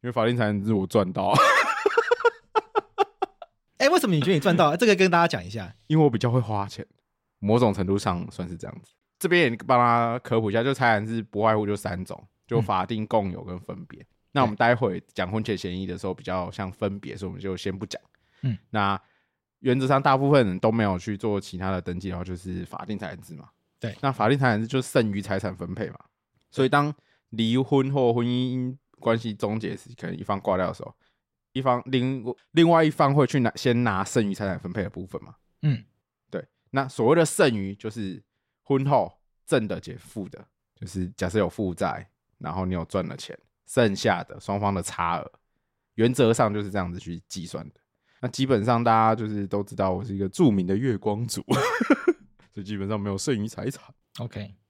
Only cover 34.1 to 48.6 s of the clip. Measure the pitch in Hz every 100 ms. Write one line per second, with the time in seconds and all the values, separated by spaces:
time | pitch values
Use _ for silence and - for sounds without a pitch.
34.1 | - 104 95 104 87 92 95 - - 95
35.1 | - - - _ _ 151 127 - _ _
36.1 | _ _ 95 - _ _ 135 135 - 117
37.1 | 165 160 - 160 110 95 101 110 117 98
38.1 | 90 _ _ _ _ _ 135 135 135 85
39.1 | _ _ _ _ 143 107 90 - - -
40.1 | - 92 - - _ _ _ 101 95 90
41.1 | - 90 104 90 - 98 85 92 57 -
42.1 | _ _ _ 80 87 92 92 82 98 85
43.1 | - - - _ _ _ - 113 98 110
44.1 | 87 - - - 101 101 98 82 - 85
45.1 | 85 - _ _ _ _ _ _ - 113
46.1 | 127 117 113 117 104 101 98 90 87 85
47.1 | 85 _ - 85 - - _ _ _ _
48.1 | _ 127 120 135 123